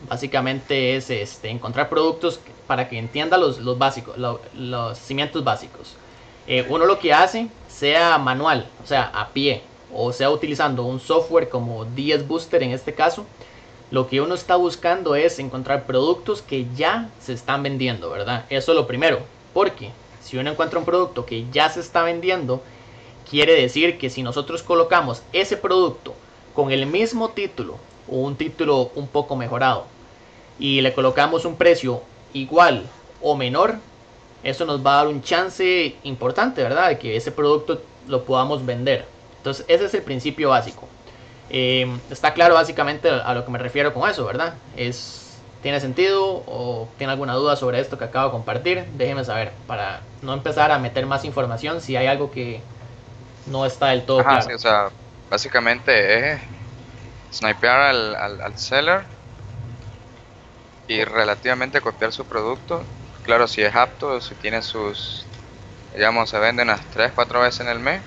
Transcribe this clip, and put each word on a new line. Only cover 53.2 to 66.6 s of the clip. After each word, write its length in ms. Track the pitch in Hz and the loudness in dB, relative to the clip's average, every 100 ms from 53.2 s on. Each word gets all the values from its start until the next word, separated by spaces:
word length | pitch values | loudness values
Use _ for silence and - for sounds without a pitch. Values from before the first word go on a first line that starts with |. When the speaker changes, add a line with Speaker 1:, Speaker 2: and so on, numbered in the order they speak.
| - - - | -20 -20 -8
Speaker 1:
no 200 | 135 135 | -2 -2
está 220 | - 143 | 0 2
del 160 | 127 | 2
todo 180 | 123 131 | 2 4
Speaker 2:
Ajá, 80 | 127 | 6
Speaker 1:
claro. 180 | 135 110 | 4 4
Speaker 2:
sí, 60 | |
o 60 | 117 | -2
sea, 300 | 117 107 101 - - - - | 2 4 2 -4 -20 -20 -4
básicamente 1040 | 110 135 127 117 120 120 120 98 110 135 | -4 0 0 2 0 4 4 6 4 2
es 80 | 147 - - - - - - - - - | -4 -8 -16 -16 -16 -20 -18 -18 -20 -16
snipear 480 | - 110 104 117 127 | -4 -2 2 4 4
al, 360 | 143 127 110 107 | 4 2 0 -4
al, 260 | 101 101 | -6 -6
al 160 | 98 - | -10 -8
seller 460 | - 135 151 185 196 - - - - - - - - - - - - - - - - - - | -2 0 2 0 -2 -18 -20 -18 -16 -14 -14 -14 -16 -18 -20 -20 -20 -20 -20 -20 -20 -20 -6
y 160 | 110 107 | -2 0
relativamente 720 | 110 107 104 127 127 127 135 | 2 2 2 0 0 0 -2
copiar 320 | 123 110 110 | -2 -2 -4
su 140 | - 123 | -4 -6
producto. 560 | 113 107 131 - 170 - - - - | -4 -4 -4 -6 -8 -8 -14 -18 -16
Claro, 240 | - 117 117 | 0 4 4
si 140 | - | 2
es 120 | 104 | 2
apto, 460 | 110 127 - 147 127 | 4 2 2 -4 -4
si 160 | - - | -6 -10
tiene 260 | 107 113 | -6 -4
sus, 640 | 110 113 104 104 - - - - - - - - - 101 | -6 -6 -6 -6 -10 -12 -14 -18 -20 -20 -20 -20 -16 0
digamos, 340 | 107 117 113 | 2 2 0
se 100 | 107 | 2
vende 240 | 107 120 | 2 2